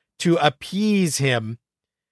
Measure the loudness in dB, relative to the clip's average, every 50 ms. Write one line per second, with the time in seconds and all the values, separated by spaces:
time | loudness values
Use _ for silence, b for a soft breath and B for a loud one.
0 | _ _ _ -4 0 0 2 2 2 0 0 -2 -8 -8 -6 -2 0 0 2 2
1 | 2 0 0 -2 0 0 0 0 -2 -6 -8 -12 _ _ _ _ _ _ _ _
2 | _ _